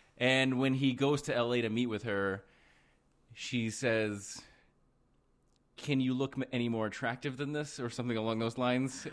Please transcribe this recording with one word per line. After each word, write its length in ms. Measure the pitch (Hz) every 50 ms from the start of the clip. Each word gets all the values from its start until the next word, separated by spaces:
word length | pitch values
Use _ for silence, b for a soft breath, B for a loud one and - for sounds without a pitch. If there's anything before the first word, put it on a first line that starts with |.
| B B B
and 420 | B 123 127 131 131 131 131 131 127
when 140 | 135 135 131
he 180 | 131 139 135
goes 300 | 123 120 139 139 147 139 -
to 100 | 156 127
L 180 | 120 120 120 123
A 80 | 120
to 80 | 113 110
meet 180 | 107 117 123
with 160 | 117 110 104 -
her, 400 | 117 101 98 98 98 95 98 - b b b b b b b b b b b b b _ _ _ - -
she 360 | - - - 127 120 113 113
says, 720 | 107 - 139 120 113 110 110 107 104 101 98 - - - - b b b b b b b _ _ _ _ _ _ _ _ _ _ _ _ _ _ _ _ _ _ _
"Can 240 | - - 147 143 131
you 120 | 131 127 127
look 220 | 127 135 135 -
m-, 60 | 135 131 -
any 160 | - 123 120
more 180 | 120 113 110 110
attractive 520 | 107 - - 135 117 120 127 - 143 127
than 160 | 120 143 139 151
this?" 260 | 147 151 143 - -
or 100 | 127 117
something 280 | - - 120 123 117
along 220 | 110 110 113 113 110
those 180 | 113 117 117
lines. 500 | 127 123 123 123 127 131 131 - - - -